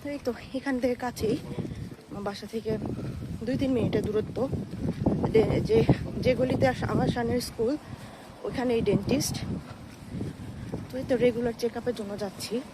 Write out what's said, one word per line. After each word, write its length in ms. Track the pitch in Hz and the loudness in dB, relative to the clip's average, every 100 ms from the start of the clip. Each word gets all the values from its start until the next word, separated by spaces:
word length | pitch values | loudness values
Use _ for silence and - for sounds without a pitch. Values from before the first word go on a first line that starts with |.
তো 60 | 285 | -6
এই 100 | 285 | -4
তো 100 | - 226 - | -4 -6 -6
এখান 260 | 262 277 254 | -6 -2 0
থেকে 160 | 247 240 | 0 0
কাছেই, 420 | 247 - - - - - - - - - - | -4 -2 0 0 -4 -6 -6 -6 -10 -12 -12
আমার 120 | 202 | -6
বাসা 240 | 202 202 208 | -6 -6 -6
থেকে 300 | 226 - 170 - - - - - - | -6 -2 -2 -2 -4 -6 -6 -8 -6
দুই 140 | 220 262 | -2 0
তিন 140 | 269 | 2
মিনিটের 320 | 254 208 220 | 2 4 2
দূরত্ব। 460 | 208 214 214 - 262 - - - - - - - - | 2 0 0 -2 -2 -2 -4 -4 -4 2 2 4 6
ডে-, 280 | 440 415 - | 6 6 4
যে, 240 | - - - - - - | 4 6 8 6 4 0
যে 180 | 247 254 | 2 4
গলিতে 320 | 254 262 262 | 2 4 4
আস-, 220 | 247 214 | 2 0
আমার 180 | 220 254 | 2 2
সানের 340 | 247 233 240 | 2 2 0
স্কুল, 360 | 240 - 226 302 - - - - - - | -2 -2 0 0 -4 -14 -14 -16 -18 -10
ওখানেই 380 | - - 247 233 | -6 -2 2 2
ডেন্টিস্ট। 540 | - 202 - 262 - - - - - - - - - - - - - - - - - | 4 2 4 2 2 -2 -4 -6 -6 -14 -14 -14 -10 -6 -6 -8 -12 -10 -8 -8 -6
তো 80 | 254 | -6
এই 60 | 262 | 0
তো 60 | 247 | 4
রেগুলার 380 | 247 233 240 226 | 6 4 -2 0
চেক 180 | 233 233 | -2 -2
আপের 180 | 233 226 | -4 -4
জন্য 220 | 202 202 | -4 -4
যাচ্ছি। 440 | 202 - - 226 277 | -6 -6 -6 -6 -6